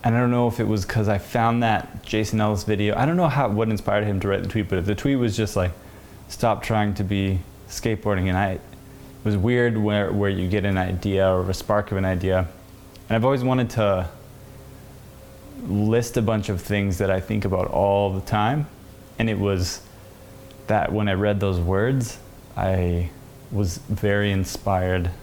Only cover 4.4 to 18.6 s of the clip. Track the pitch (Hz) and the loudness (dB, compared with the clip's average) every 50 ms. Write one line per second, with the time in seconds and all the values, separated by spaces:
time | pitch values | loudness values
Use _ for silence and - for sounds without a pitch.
4.4 | 90 92 - 113 101 90 98 92 85 90 104 98 - 143 139 131 120 117 101 107 | -2 -2 -2 -2 0 0 0 0 0 0 -2 0 0 0 2 2 2 0 0 0
5.4 | 110 98 - 98 90 87 - - - - - - - - - - - - - - | -2 0 0 0 0 0 -2 -6 -16 -20 -20 -20 -20 -20 -20 -20 -18 -16 -6 0
6.4 | - 117 107 - - - 117 107 107 104 98 101 104 92 101 98 98 98 95 90 | 2 2 2 0 0 0 0 2 2 0 0 -2 -2 -2 0 0 0 0 0 -2
7.4 | 87 - - - - - - - - 117 110 101 - 107 101 95 90 95 90 92 | -4 -8 -18 -20 -18 -14 -12 -4 -2 -2 -2 0 0 0 0 2 2 2 2 2
8.4 | 101 98 92 80 - - - - - - - - - - - - - 107 104 98 | 2 0 -2 -4 -8 -14 -20 -20 -20 -20 -20 -20 -20 -20 -20 -6 -2 0 0 2
9.4 | 90 120 123 123 120 120 113 110 104 107 104 104 101 - 98 101 101 98 98 92 | 2 2 2 4 2 2 2 2 0 2 2 2 0 0 0 0 0 0 0 0
10.4 | 92 90 95 104 95 101 98 95 92 92 92 90 - 101 95 95 95 95 92 92 | 0 0 0 0 0 2 2 2 0 0 -2 -2 -2 0 2 4 4 4 4 2
11.4 | 90 92 95 - - - 104 104 101 - 104 98 95 95 92 90 90 95 92 92 | 2 0 -2 -4 -2 0 0 0 0 0 -2 -2 0 0 0 0 0 2 2 2
12.4 | 90 82 - - - - - - - - - - - - 110 113 110 131 139 131 | 0 -2 -6 -16 -20 -20 -20 -20 -20 -20 -20 -20 -6 -2 0 2 2 2 2 2
13.4 | 123 127 131 127 123 110 - 120 107 101 98 92 92 85 - - - - - - | 2 0 2 2 0 0 0 2 2 2 2 2 0 -4 -8 -14 -20 -20 -20 -20
14.4 | - - - - - - - - - - - - - - - - - - - - | -20 -20 -20 -20 -20 -20 -20 -20 -20 -20 -20 -20 -20 -20 -20 -20 -20 -20 -20 -20
15.4 | - - - - - - 98 101 104 107 113 120 117 - - 123 113 104 113 107 | -20 -18 -16 -12 -6 -2 0 0 2 4 2 2 0 0 0 0 2 2 2 0
16.4 | 98 - 104 90 - - 104 101 101 98 90 87 101 95 95 92 90 - 110 107 | 0 -2 -4 -4 -2 0 0 2 2 0 0 0 2 2 2 0 0 -2 -2 -2
17.4 | 101 101 95 90 - - - - 98 101 101 101 101 98 95 95 95 - - 104 | 0 0 0 0 0 0 0 2 2 4 4 2 2 0 0 -4 -4 -2 0 2
18.4 | 104 113 139 151 | 2 2 0 -2